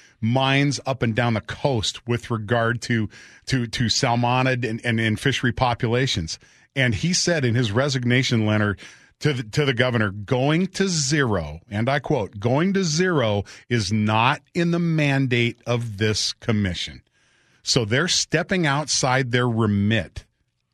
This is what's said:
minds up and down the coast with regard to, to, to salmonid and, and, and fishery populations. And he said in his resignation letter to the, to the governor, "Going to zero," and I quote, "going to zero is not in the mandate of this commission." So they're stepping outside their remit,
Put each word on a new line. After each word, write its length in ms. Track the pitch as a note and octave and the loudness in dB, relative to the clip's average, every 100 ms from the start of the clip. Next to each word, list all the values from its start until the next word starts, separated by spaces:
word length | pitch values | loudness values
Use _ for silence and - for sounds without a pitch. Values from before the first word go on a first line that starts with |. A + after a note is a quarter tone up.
| - - | -20 -4
minds 580 | A2+ C3 C3+ C3+ C#3+ A#2+ | 0 2 2 2 2 -2
up 180 | C3+ C3 | -6 -2
and 100 | A#2 | 0
down 200 | G#2+ A#2+ | 0 0
the 80 | A2 | 0
coast 640 | - - C#3+ A#2 - - - | -4 -4 -2 0 -4 -8 -6
with 240 | A#2+ - | -6 -4
regard 500 | A2+ G#2 A#2+ A2+ A#2 | -6 0 0 0 -2
to, 260 | - A2+ G#2+ - - - - | -2 -2 -2 -8 -20 -16 -4
to, 200 | C3 A#2 | -4 -2
to 180 | - | -2
salmonid 840 | A2+ - B2+ A#2+ A#2+ B2+ C3 B2 A#2 | 0 0 0 2 2 2 2 0 -2
and, 100 | A2+ | -4
and, 160 | A#2+ A2+ | -2 0
and 180 | A2+ G#2+ | 0 0
fishery 320 | C#3 - B2 | 0 0 0
populations. 880 | - B2+ A#2+ A#2 A#2+ C3+ F#2+ D#2+ - - _ _ C3+ | 2 0 0 0 0 0 -2 -6 -10 -16 _ _ -2
And 180 | B2+ | 0
he 160 | G#2 E3+ | 0 0
said 320 | F3+ F3 E3 | 0 0 0
in 120 | B2 | 2
his 180 | A#2+ A2+ | 2 0
resignation 720 | A2 C#3+ B2+ A#2+ B2 B2+ A#2 | 0 0 0 2 2 2 0
letter 320 | G#2+ G#2+ G#2 F#2 - - _ _ | 2 2 0 -2 -10 -20 _ _
to 140 | D3 | -2
the, 100 | B2+ | -2
to 220 | G#2+ D3+ | -4 -2
the 80 | C#3 | 0
governor, 360 | A#2+ B2+ A#2 G#2 | 2 2 2 0
"Going 560 | G#2 G2 B2+ C#3+ D#3+ F#3 | -2 -2 0 2 2 0
to 200 | - G3 | -2 -2
zero," 720 | D#3+ C3 D3+ B2 F#2+ D2 D#2 - | 0 0 0 2 0 -4 -12 -8
and 180 | G#2 A#2 | -2 0
I 120 | C#3+ | -2
quote, 400 | - C#3 F#2+ G2+ | 0 -2 -2 -4
"going 340 | A#2 C#3 F#3+ | 0 2 2
to 100 | G3 | 0
zero 600 | F3 D3+ F#3 D#3 A2 G#2 - - - | 0 0 2 2 2 0 -4 -14 -4
is 220 | A#2+ F#2 | -2 0
not 500 | A2 G#2+ A2 B2 D3+ _ | 0 2 4 2 0 _
in 160 | F3+ E3+ | -2 0
the 80 | E3+ | 0
mandate 800 | E3+ D#3 C#3+ C3+ C3 A#2+ A#2+ - - | 0 2 2 2 2 2 0 -2 -4
of 300 | A#2+ A#2 G2 | -4 -4 -2
this 340 | A2 G#2+ - | 0 0 -4
commission." 720 | - - G#2+ F#2+ F2 - - _ _ _ _ _ _ | -6 -2 0 -2 -4 -10 -14 _ _ _ _ _ _
So 240 | - C3 | -2 0
they're 220 | G#2 C3 F3+ | 2 0 2
stepping 580 | - - D#3 F3 F#3+ | -2 0 -2 0 0
outside 640 | D3+ C#3+ - - C3 B2+ B2+ | 0 0 -2 -2 0 0 0
their 160 | B2 B2 | 0 0
remit, 800 | A2+ G#2+ G2+ G2+ A2+ D#2+ - - _ _ _ _ | 2 2 4 2 2 -2 -12 -20 _ _ _ _